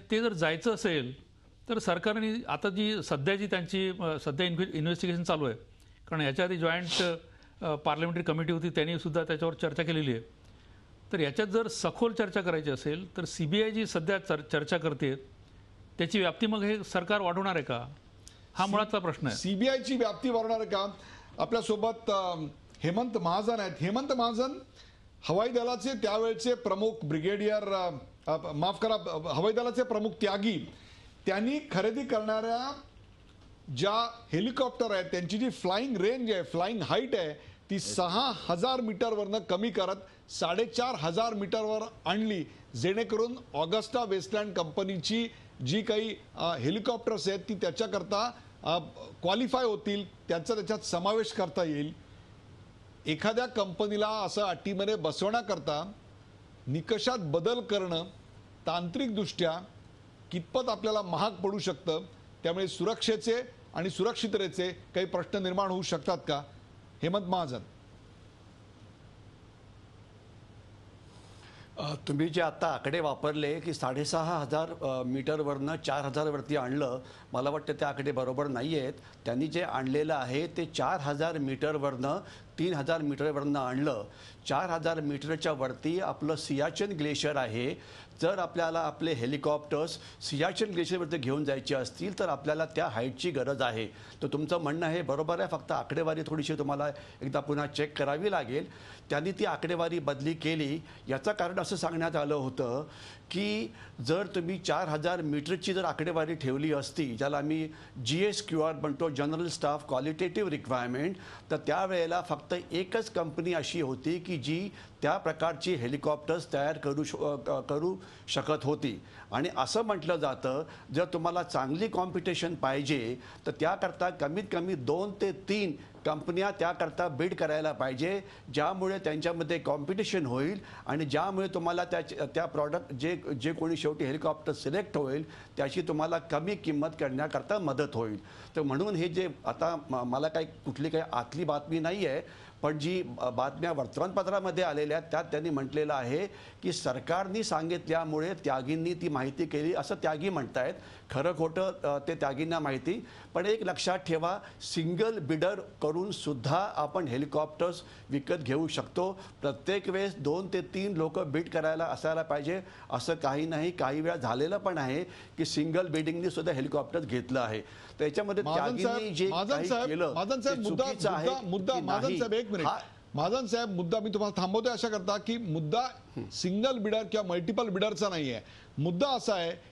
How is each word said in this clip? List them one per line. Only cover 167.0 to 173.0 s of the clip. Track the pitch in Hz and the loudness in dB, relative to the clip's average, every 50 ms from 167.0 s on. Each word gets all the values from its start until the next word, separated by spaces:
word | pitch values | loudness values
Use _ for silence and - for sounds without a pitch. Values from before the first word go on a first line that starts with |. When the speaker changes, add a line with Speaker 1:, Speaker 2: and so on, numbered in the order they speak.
| 151 104 123 123 123 123 127 131 | -2 0 -2 -2 -2 0 0 0
Speaker 3:
आहे. | 120 110 110 107 - - - - - - - - | 2 0 -2 -4 -6 -8 -16 -18 -18 -12 -4 -2
त्याच्यामध्ये | 151 151 147 214 208 202 196 208 160 | 0 0 0 0 0 0 0 0 0
Speaker 2:
महाजन | 147 160 170 | 0 2 2
Speaker 3:
त्यागींनी | - 240 247 - - | 2 0 0 2 2
Speaker 2:
साहेब, | 233 240 226 214 214 160 | 2 2 0 -2 -2 0
Speaker 3:
जे | 160 190 | 2 2
Speaker 2:
महाजन | 196 165 180 202 220 | 2 2 0 0 2
Speaker 3:
काही | 285 - 165 | 0 0 2
Speaker 2:
साहेब, | - 247 233 247 | 0 0 2 2
Speaker 3:
केलं | 151 156 170 175 147 120 | 0 2 2 0 2 2
Speaker 2:
महाजन | 170 196 208 269 | 0 0 0 0
Speaker 3:
ते | 254 | 0
Speaker 2:
साहेब, | 208 277 277 247 | 2 0 0 0
मुद्दा, | 208 208 196 - 262 | 0 0 2 2 0
Speaker 3:
चुकीचं | 269 262 - 175 196 | 0 0 0 0 0
आहे | 180 151 160 254 | 2 2 0 0
Speaker 2:
मुद्दा, | 269 262 220 170 | 0 -2 -2 -2
मुद्दा, | 185 202 185 262 254 | -2 0 2 0 0
Speaker 3:
की | - | 0
Speaker 2:
महाजन | 143 143 139 - 254 | 2 0 0 2 2
Speaker 3:
नाही? | 262 - | 0 2
Speaker 2:
साहेब, | - 233 226 214 | 2 0 2 2
एक | 233 233 202 | 0 0 0
मिनिट. | 208 175 151 | 0 0 2
Speaker 3:
हा. | 156 - - - - - - | 2 0 -2 -6 -12 -18 -20